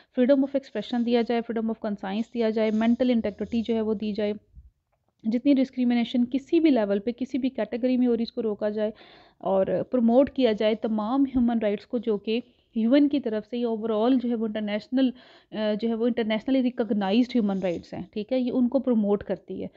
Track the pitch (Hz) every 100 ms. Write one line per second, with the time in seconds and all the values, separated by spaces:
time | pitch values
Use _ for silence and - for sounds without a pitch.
0 | _ - 247 277 277 277 269 214 208 247
1 | 233 240 226 233 226 226 220 226 220 202
2 | 196 202 233 240 220 220 220 214 226 240
3 | 254 233 208 202 202 233 214 226 214 214
4 | 214 208 208 208 - - - _ _ _
5 | _ _ 220 240 285 269 262 - 247 240
6 | 233 254 240 269 - 339 320 254 208 202
7 | 202 240 254 285 262 247 214 233 254 254
8 | 247 233 226 - 220 208 214 214 214 214
9 | - - - _ - 190 190 180 185 254
10 | 226 233 277 - 247 214 220 220 226 214
11 | 208 269 269 262 240 233 214 208 - 247
12 | 214 202 220 226 - _ _ 226 220 285
13 | 294 285 233 214 208 240 240 226 220 214
14 | 226 262 240 233 220 214 208 208 - 254
15 | 262 240 - - _ 208 214 214 226 226
16 | 233 233 220 220 240 269 247 247 226 214
17 | 190 220 247 247 208 190 185 170 - 180
18 | 180 214 208 262 247 262 240 277 262 226
19 | 202 202 - 185 - 190 185